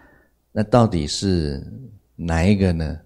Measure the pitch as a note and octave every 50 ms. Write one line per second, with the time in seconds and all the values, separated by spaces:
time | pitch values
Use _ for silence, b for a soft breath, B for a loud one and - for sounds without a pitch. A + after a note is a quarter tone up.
0 | b b b b b b b b _ _ - A2 G#2+ - - B2 A2+ G#2+ G2 E2
1 | D2 D2 - - - G2 F#2 F2 D#2 D2 C#2 C#2 - - A2 A2+ C3 A#2 - -
2 | _ _ _ - E2+ E2+ E2 E2 E2 G2 G#2 G2 G2 F#2 E2+ D#2+ D#2+ D2+ D2+ D#2
3 | -